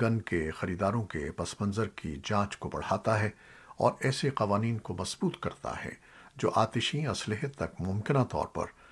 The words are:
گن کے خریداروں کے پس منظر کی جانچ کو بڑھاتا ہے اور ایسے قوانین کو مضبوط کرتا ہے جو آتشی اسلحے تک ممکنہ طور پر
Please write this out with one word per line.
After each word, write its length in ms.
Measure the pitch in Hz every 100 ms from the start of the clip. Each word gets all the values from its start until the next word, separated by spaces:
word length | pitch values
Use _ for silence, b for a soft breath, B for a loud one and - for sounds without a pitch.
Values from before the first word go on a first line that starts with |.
گن 200 | 117 113
کے 300 | - 87 78
خریداروں 520 | - 92 90 95 117
کے 280 | 101 78 73
پس 300 | - 87 -
منظر 280 | 101 101 107
کی 320 | - - 71
جانچ 320 | - 104 101 -
کو 120 | 82
بڑھاتا 520 | 73 73 101 - 110
ہے 100 | 104 - B B B
اور 240 | B 117 -
ایسے 300 | 131 131 143
قوانین 480 | - 104 101 113 113
کو 180 | - 92
مضبوط 400 | 92 - - -
کرتا 440 | - - - -
ہے 60 | - - B B B -
جو 140 | -
آتشی 520 | - 113 120 - 143 147
اسلحے 400 | 98 - 107 139
تک 340 | - 82 -
ممکنہ 440 | 90 101 104 139 123
طور 160 | 78 -
پر 200 | 82 - B B